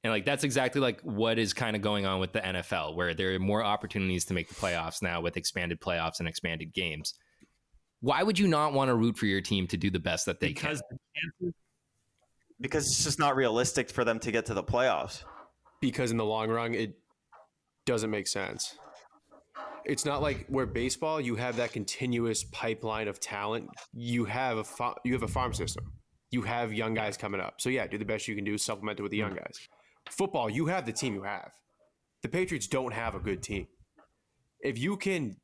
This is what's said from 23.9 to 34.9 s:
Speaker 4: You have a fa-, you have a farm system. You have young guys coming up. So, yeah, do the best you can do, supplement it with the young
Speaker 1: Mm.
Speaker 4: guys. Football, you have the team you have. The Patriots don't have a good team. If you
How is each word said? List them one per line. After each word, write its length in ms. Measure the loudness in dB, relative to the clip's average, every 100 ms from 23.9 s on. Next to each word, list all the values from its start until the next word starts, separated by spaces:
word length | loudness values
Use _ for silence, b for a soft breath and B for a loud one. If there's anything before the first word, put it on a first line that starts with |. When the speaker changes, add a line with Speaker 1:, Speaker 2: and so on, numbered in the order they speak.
Speaker 4:
You 320 | -8 -2 0 0
have 320 | 0 0 -2
a 60 |
fa-, 300 | -4 -4 -4 -2
you 100 | 0
have 80 | 0
a 60 | 0
farm 260 | 0 0
system. 380 | 0 -4 -4 -10 -14 _ _ _
You 120 | -4
have 300 | -2 -2 -2
young 200 | -2 0
guys 240 | 0 -2 -4
coming 240 | -4 -4
up. 200 | -4 -2
So, 100 | 0
yeah, 160 | 0 0
do 100 | -2
the 80 |
best 240 | -2 -2 -2
you 60 |
can 100 | -4
do, 140 | -2 -2
supplement 420 | -2 -4 -4 -4
it 20 |
with 80 | -2
the 80 | 0
young 140 | -2
Speaker 1:
Mm. 60 | -4
Speaker 4:
guys. 300 | -10 -14 -20 b b b -12
Football, 400 | -2 0 0 0
you 160 | 0 0
have 200 | 0 -2
the 60 |
team 220 | -2 -2
you 80 | -2
have. 300 | -4 -6 -10 -20 _ _ _ _ _ _
The 60 | -4
Patriots 380 | 0 0 -2 0
don't 260 | 0 0
have 220 | -2 -4
a 60 | -2
good 220 | -2 -2
team. 240 | -2 -6 -6 _ _ _ _ _ _ _ _ _
If 180 | -4 0
you 180 | -2